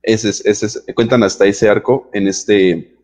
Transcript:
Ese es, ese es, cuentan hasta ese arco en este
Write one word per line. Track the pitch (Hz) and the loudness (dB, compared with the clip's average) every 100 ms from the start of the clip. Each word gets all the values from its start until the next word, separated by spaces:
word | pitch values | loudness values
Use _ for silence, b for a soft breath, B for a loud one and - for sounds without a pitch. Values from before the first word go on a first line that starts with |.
Ese | - 110 110 | 0 0 0
es, | - - | -2 -2
ese | 104 107 | -2 -4
es, | - - - | -8 -8 -4
cuentan | 117 127 | 0 2
hasta | 117 - 101 | 0 2 0
ese | 98 110 | 2 2
arco | 104 - 131 - | 2 0 -2 -2
en | 104 98 | -4 -2
este | 95 - 104 95 85 - _ | -4 0 2 2 0 -8 _